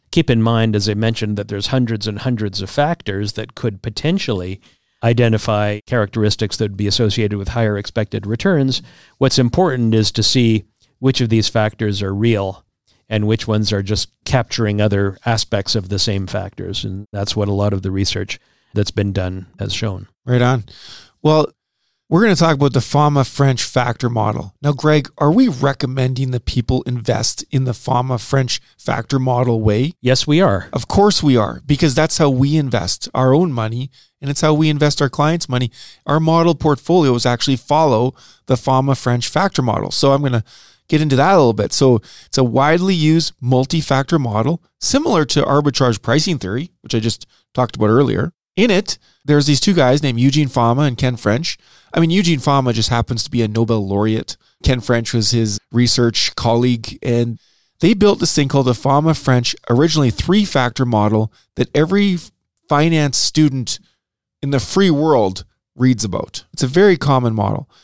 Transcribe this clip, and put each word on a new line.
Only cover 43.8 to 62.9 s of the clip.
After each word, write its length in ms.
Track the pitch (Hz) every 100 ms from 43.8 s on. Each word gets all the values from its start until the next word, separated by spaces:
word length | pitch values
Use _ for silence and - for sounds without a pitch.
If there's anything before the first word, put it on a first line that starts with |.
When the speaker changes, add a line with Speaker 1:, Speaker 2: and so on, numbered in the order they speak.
| - 135 139 165
Speaker 2:
model, 460 | 123 104 117 170 - _
similar 460 | - 277 330 196 143
to 180 | -
arbitrage 580 | 139 139 147 131 127 107
pricing 380 | - 135 156 156
theory, 320 | 92 117 170 _
which 120 | - 117
I 60 |
just 260 | 110 - - _ _
talked 220 | - 123 -
about 140 | 107
earlier. 420 | 117 139 98 147 - _ -
In 160 | 233
it, 260 | 190 214 - _ _ -
there's 200 | 147 143
these 140 | 139
two 140 | -
guys 280 | 175 127 143
named 180 | 147 117
Eugene 280 | 131 143 139
Fama 360 | - 117 123
and 140 | 147 117
Ken 200 | 131 120
French. 420 | 104 117 170 - _ _ _
I 60 | -
mean, 100 | 165
Eugene 300 | 180 175 156
Fama 340 | 147 139 127
just 160 | 113 110
happens 340 | 117 117 120
to 60 | -
be 140 | 117
a 40 | 110
Nobel 380 | 107 113 113 98
laureate. 500 | 98 107 110 - - _ _
Ken 180 | - 127
French 320 | - 120 113
was 160 | 120 104
his 300 | 120 110 104 -
research 600 | 117 123 - 120 - - -
colleague, 600 | 117 117 127 117 107 -
and 340 | - 117 120 110 _ _ _ _
they 120 | 170
built 260 | 214 208 -
this 140 | -
thing 140 | - 139
called 180 | 139 127
the 80 |
Fama 400 | 120 139 139 160
French, 420 | 156 - 127 120 - -
originally 400 | 123 165 156 131
three-factor 760 | - - 202 202 139 120 - 123
model 460 | 110 104 110 107 - _ -
that 140 | 123 147
every 420 | 160 196 202 175 - _ _ _ _
finance 500 | 147 160